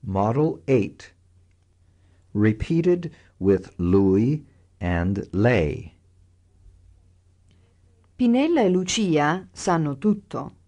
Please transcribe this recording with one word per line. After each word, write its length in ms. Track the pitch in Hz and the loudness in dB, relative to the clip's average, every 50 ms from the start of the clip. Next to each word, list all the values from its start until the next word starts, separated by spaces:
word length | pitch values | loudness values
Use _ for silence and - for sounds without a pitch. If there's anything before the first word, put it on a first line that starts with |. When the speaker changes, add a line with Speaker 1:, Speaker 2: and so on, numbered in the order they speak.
| - | -8
Speaker 1:
Model 540 | - 95 95 101 110 117 139 156 160 - - - | -4 -2 0 0 0 0 0 -2 -2 -4 -6 -2
eight. 500 | - 135 120 95 - - _ - - _ _ _ _ _ _ _ _ _ _ _ _ _ _ _ _ _ _ _ _ _ _ _ _ | 0 0 0 0 -2 -8 _ -20 -20 _ _ _ _ _ _ _ _ _ _ _ _ _ _ _ _ _ _ _ _ _ _ _ _
Repeated 800 | _ 104 104 110 107 110 - - 165 165 165 180 175 175 170 156 - - _ _ _ | _ 0 2 2 0 0 -4 -2 0 0 2 2 0 0 -2 -12 -14 -16 _ _ _
with 340 | _ 92 95 98 90 90 - _ | _ 2 2 2 2 0 -8 _
Louis 680 | - 87 87 92 98 98 95 95 101 110 127 151 151 - - _ _ _ _ _ _ | -4 -2 2 2 4 4 4 4 2 2 0 -2 -4 -6 -14 _ _ _ _ _ _
and 480 | 92 87 87 85 85 95 98 98 - - | -4 -2 -2 -2 -2 -2 -2 -4 -6 -6
lei. 600 | - 92 107 120 123 104 80 76 73 - - 85 _ _ _ _ _ _ _ _ _ _ _ _ _ _ _ - - _ _ - - _ _ _ _ _ _ _ _ _ _ _ _ _ _ _ _ _ _ _ _ _ _ _ _ | -2 0 2 2 2 2 0 -2 -4 -6 -12 -16 _ _ _ _ _ _ _ _ _ _ _ _ _ _ _ -20 -20 _ _ -20 -20 _ _ _ _ _ _ _ _ _ _ _ _ _ _ _ _ _ _ _ _ _ _ _ _
Speaker 2:
Pinella 460 | - 254 233 233 254 285 320 349 302 | -2 0 2 2 2 2 2 2 2
e 80 | 226 185 | 2 2
Lucia 760 | 180 180 185 185 - - 214 185 160 151 143 147 165 185 185 - | 2 0 -2 -2 -4 -2 0 0 2 2 2 0 -2 -2 -6 -14
sanno 460 | _ - - - 349 165 160 147 139 | _ -8 -4 -2 0 0 0 -2 -4
tutto. 580 | 135 - 214 208 208 - _ - - 143 120 - _ _ | -2 0 0 0 0 -4 _ -12 -10 -10 -12 -14 _ _